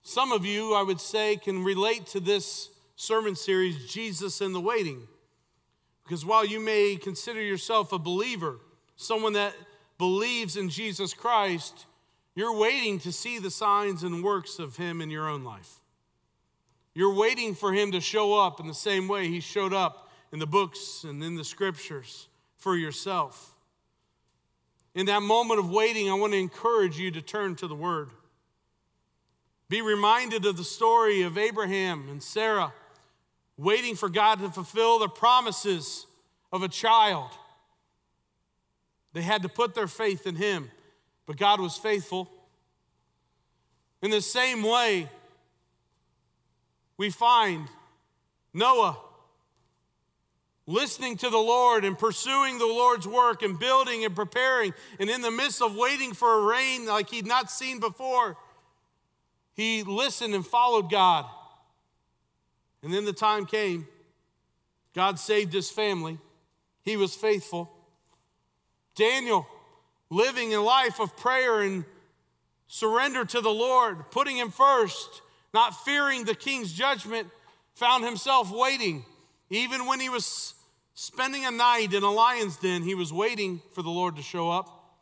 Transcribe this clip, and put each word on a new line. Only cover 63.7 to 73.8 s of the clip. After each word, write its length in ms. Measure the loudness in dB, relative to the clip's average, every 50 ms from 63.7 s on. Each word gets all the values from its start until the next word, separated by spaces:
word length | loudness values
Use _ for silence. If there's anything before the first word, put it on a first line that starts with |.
| -2 -6 -8 -14 _ _ _ _ _ _ _ _ _ _ _ _ _ _ _ _ _ _ _ _ _
God 240 | 0 0 0 0 -2
saved 340 | 0 2 2 2 2 2 -2
his 160 | -2 -4 -2
family. 480 | -4 -2 0 0 0 -2 -4 -8 -10 -12 _ _ _ _ _ _ _ _ _ _ _ _ _
He 140 | -4 0
was 160 | 0 0 -2 -2
faithful. 560 | -2 2 2 2 2 0 -6 -8 -8 -8 -10 -16 _ _ _ _ _ _ _ _ _ _ _ _ _ _ _ _ _ _ _ _ _ _ _ _
Daniel, 520 | 2 4 4 4 2 0 2 0 0 0 -4 -18 -20 _ _ _ _ _ _ _ _ _ _
living 440 | 0 2 2 2 2 -2 -2 0 0
a 80 | 2
life 380 | 4 4 4 4 4 2 0 -2
of 160 | -6 -6 -6
prayer 460 | -4 -2 0 2 2 2 2 2 2
and 240 | 0 0 -2 -4 -8 -10 -18 -20 _ _ _ _ _ _ _ _ _ _ _ _ _
surrender 560 | _ -8 -2 0 2 2 2 2 2 0 -2 -4
to 160 | -2 -4 0
the 100 | 0 0
Lord, 580 | 0 0 0 4 4 4